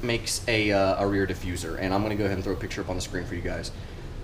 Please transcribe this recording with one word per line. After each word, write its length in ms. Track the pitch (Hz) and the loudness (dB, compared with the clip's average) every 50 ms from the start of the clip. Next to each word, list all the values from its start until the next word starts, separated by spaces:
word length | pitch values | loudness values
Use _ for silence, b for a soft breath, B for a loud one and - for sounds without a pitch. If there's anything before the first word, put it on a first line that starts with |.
makes 440 | - 120 117 113 107 - - - - - | -2 0 0 0 0 -2 -4 -2 0 2
a, 240 | 113 107 107 104 | 4 4 4 6
uh, 320 | 101 98 98 95 95 - 101 | 6 6 6 6 4 4 2
a 40 | 101 | 2
rear 180 | 101 98 98 | 4 2 2
diffuser, 520 | 90 90 - - 92 90 85 85 82 82 - | 2 0 -2 -4 -4 -4 -4 -4 -4 -4 -2
and 140 | 90 95 95 | 0 2 2
I'm 80 | 98 | 2
gonna 140 | 104 107 104 | 2 2 2
go 100 | 101 107 | 2 0
ahead 100 | 98 98 | 0 0
and 80 | 92 92 | 0 0
throw 100 | - 90 | -2 -2
a 40 | - | -2
picture 240 | - 92 - - | -2 -4 -4 -4
up 80 | 92 92 | -4 -2
on 60 | 92 | -2
the 60 | 90 | -4
screen 240 | - - - 90 87 | -4 -4 -4 -4 -4
for 100 | - - | -4 -4
you 60 | 87 | -4
guys. 300 | 85 87 87 85 80 - - B B B B B B B B B | -4 -4 -4 -4 -6 -8 -8 B B B B B B B B B